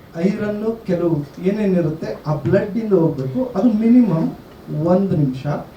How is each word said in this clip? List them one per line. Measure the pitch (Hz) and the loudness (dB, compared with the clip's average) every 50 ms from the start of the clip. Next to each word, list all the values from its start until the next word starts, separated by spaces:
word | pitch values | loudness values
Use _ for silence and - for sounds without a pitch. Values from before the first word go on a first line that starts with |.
| - - - 165 | -20 -16 -8 -2
ಐರನ್ನು | 170 202 214 214 208 208 208 208 214 226 226 226 - | -2 0 0 0 -4 -4 -4 -4 -4 -4 -4 -4 -4
ಕೆಲವು | - 180 170 175 170 156 147 139 - - - | -4 -2 0 0 0 0 -2 -4 -6 -12 -4
ಏನೇನಿರುತ್ತೆ | 175 185 208 214 208 196 180 175 156 151 156 - 196 214 - - - 151 | -2 -2 -2 0 0 0 2 2 0 0 -2 -4 -6 -8 -8 -8 -6 -6
ಆ | 151 | -4
ಬ್ಲಡ್ಡಿಂದ | 139 - 165 180 202 220 208 185 233 226 214 190 | -4 0 0 2 2 0 0 -4 -4 0 2 2
ಹೋಗ್ಬೇಕು. | 175 160 151 - 127 131 135 127 247 262 - - | 2 2 2 0 -2 -6 -4 -4 -4 -4 -2 -2
ಅದು | 190 196 240 | 2 2 2
ಮಿನಿಮಮ್ | 208 214 220 226 240 254 240 196 160 160 - - - - - - - - - 156 151 151 156 175 | 2 4 4 6 6 6 6 4 2 0 0 -2 -4 -8 -14 -20 -20 -20 -14 -8 -6 -2 0 2
ಒಂದು | 180 196 202 185 147 151 | 2 2 2 0 0 0
ನಿಮಿಷ, | 143 131 127 - - 147 147 - - - - | 0 0 -2 -4 -6 -6 -6 -6 -8 -12 -12